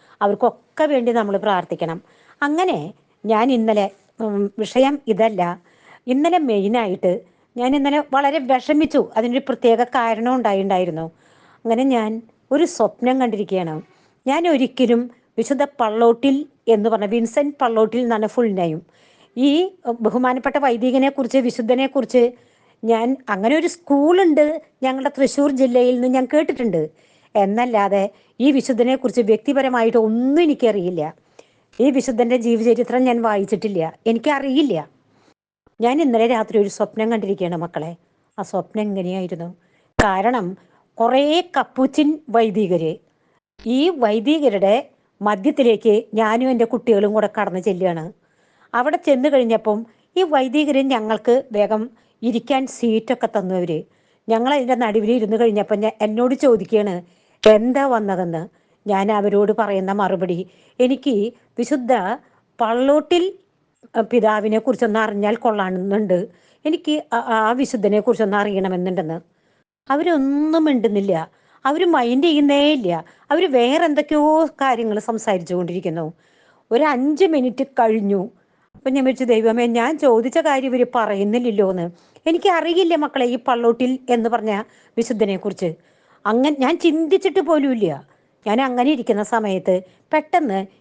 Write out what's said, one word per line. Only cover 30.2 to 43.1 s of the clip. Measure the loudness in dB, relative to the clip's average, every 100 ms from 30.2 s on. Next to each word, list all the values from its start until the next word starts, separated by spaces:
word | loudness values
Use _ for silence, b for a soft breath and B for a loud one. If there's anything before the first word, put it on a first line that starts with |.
| 0 2
എനിക്കറിയില്ല. | 2 2 0 0 -4 -4 -8 -10 b b b b b 0
ഈ | 2
വിശുദ്ധന്റെ | 2 -2 -2 0 0
ജീവചരിത്രം | 0 0 2 2 0 0
ഞാൻ | 2 2
വായിച്ചിട്ടില്ല, | 0 -2 -2 -4 -2 -4 -4 -4 -2
എനിക്കറിയില്ല. | 0 0 -2 0 0 0 -2 -6 _ _ b b _ _ _ _ -4
ഞാൻ | 0 2
ഇന്നലെ | 2 2 2
രാത്രി | 0 0 0
ഒരു | 0
സ്വപ്നം | -2 -6 -2 -2
കണ്ടിരിക്കുകയാണ് | -2 -2 -4 -4 -4
മക്കളെ. | -6 -8 -10 -12 _ _ _ -14
ആ |
സ്വപ്നം | -6 -6 -6 -6
എങ്ങനെയായിരുന്നു? | -4 -4 -6 -6 -8 -8 -12 -14 _ _ _ -2
കാരണം | 0 0 0 -2 -4 -10 b b b -2
കുറേ | 0 2 2 0 0 -4
കപ്പുച്ചിൻ | -4 -2 0 2 0 0 0
വൈദികര്, | 0 2 0 0 0 -2 -6 _